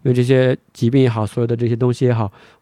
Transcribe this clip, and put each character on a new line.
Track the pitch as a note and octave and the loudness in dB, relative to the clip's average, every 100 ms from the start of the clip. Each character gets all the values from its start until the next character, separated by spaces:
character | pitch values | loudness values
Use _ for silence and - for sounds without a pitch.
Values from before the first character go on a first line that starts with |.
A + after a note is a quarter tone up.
因 | C3+ | -2
为 | |
这 | B2 | 0
些 | B2 C3 B2+ - _ | 2 2 2 -2 _
疾 | - A#2 | -4 0
病 | C3+ | 2
也 | B2+ | 2
好， | A2 G#2 | 0 -4
所 | - | -4
有 | A#2 | -4
的 | A#2 | -2
这 | A#2+ | -2
些 | |
东 | A#2 B2 | -2 -2
西 | A#2+ | 0
也 | B2 | 0
好， | A#2 G2+ - - _ | 0 -4 -8 -20 _